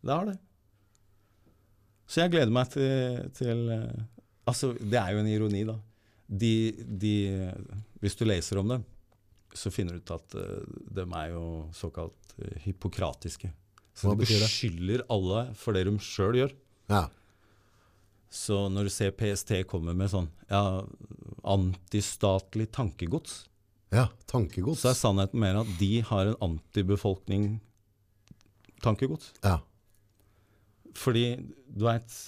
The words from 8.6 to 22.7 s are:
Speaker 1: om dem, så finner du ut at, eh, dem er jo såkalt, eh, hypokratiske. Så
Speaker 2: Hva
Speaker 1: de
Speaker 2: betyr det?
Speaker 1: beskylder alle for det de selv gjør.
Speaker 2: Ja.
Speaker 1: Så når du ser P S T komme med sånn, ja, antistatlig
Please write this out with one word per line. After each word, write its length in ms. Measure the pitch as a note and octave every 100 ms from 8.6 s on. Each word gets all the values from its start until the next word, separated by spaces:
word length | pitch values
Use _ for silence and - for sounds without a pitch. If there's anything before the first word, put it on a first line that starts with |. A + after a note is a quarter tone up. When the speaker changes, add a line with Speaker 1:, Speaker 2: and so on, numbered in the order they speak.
Speaker 1:
om 100 | G2
dem, 140 | B2+ G#2+ - _ _ _ _ _
så 180 | - -
finner 240 | - F2+ E2+
du 60 |
ut 120 | -
at, 200 | E2+ -
eh, 300 | - G1+ - - - -
dem 180 | F#2+ F2+
er 200 | F2 D#2+
jo 120 | E2+ E2 D#2+ D#2
såkalt, 600 | E2 E2 - E2 - - -
eh, 180 | - -
hypokratiske. 880 | - F#2+ F#2 - F2 - - - F#2 - _ _ _
Så 140 | - G2+
Speaker 2:
Hva 80 | G#2
Speaker 1:
de 60 |
Speaker 2:
betyr 160 | A#2 G#2+
det? 80 | G#2+
Speaker 1:
beskylder 560 | - A#2 E2+ F#2 A#2+ -
alle 360 | A2 F#2 G#2 B2+
for 220 | A2 - G2
det 80 |
de 100 | F#2 G#2
selv 400 | - - G2+ B2
gjør. 160 | C3+ - _ _ -
Speaker 2:
Ja. 160 | G2+ D#2+ - _ _ _ _ _ _ _ _ _ _ _ -
Speaker 1:
Så 300 | - G2+ G2+
når 200 | F#2+ G2+
du 40 |
ser 220 | - G2+ -
P 140 | A2
S 140 | G2 -
T 140 | F2+
komme 300 | F#2 F#2 E2 F2
med 140 | G2
sånn, 160 | F#2+ E2+ - -
ja, 120 | G2+ G2+ F#2 - - - - - - -
antistatlig 1200 | G2 F#2 F2+ - G#2 G2+ - G#2 F#2+ - A2 A2